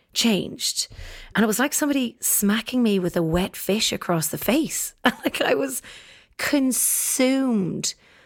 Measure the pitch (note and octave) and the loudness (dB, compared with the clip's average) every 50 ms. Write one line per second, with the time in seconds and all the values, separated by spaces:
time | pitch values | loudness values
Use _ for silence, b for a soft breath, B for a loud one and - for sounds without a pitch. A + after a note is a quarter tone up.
0 | _ _ - - - A#3 G#3 E3+ - - - - - - - - - B B B | _ _ -4 0 2 2 2 2 0 -4 -6 -6 -6 -4 -4 -4 -6 B B B
1 | B B B B B B B - A3+ A3 G#3 - C4 D4 - - D#4 C#4+ C#4+ C#4 | B B B B B B B 2 2 2 2 2 0 0 0 0 0 2 2 0
2 | B3+ A#3 - - - - - - G#3 G3+ G#3 A3+ A3 - - B3+ A#3+ A3 G3+ F#3+ | 0 -2 -4 -4 -2 -2 0 2 2 2 2 0 -2 -2 0 2 4 4 4 2
3 | F3+ E3+ - F3 E3+ D#3+ D#3+ F3 F#3+ - - - - - F#3+ A3 - - - - | 2 0 0 0 0 2 2 0 0 -2 -4 -6 -2 -2 0 0 0 -2 -2 -4
4 | - - F3 E3 D#3 - - D#3 - - A#3+ D#4+ D4+ E3+ - - - - - _ | -2 0 0 0 0 -2 -4 -2 0 2 2 2 2 0 -2 -6 -6 -8 -6 _
5 | - B3 A#3+ - - - - - C#4 C4 B3+ - C#4 C4+ C4 - B B B B | 0 0 0 0 -2 -4 -2 0 0 2 2 2 0 -2 -4 -8 B B B B
6 | B B B B B B B - - - D4 C#4+ C4+ C4 A#3 - - - - - | B B B B B B B -6 -2 0 2 2 2 2 2 0 0 0 0 0
7 | - - - - B3+ B3+ C4+ C4+ C4+ B3+ A#3 G#3 F3+ D#3+ D#3 D3+ D#3 - - b | -2 -2 0 2 2 4 4 2 2 2 2 2 0 0 -2 -4 -4 -6 -6 b
8 | b b b b b | b b b b b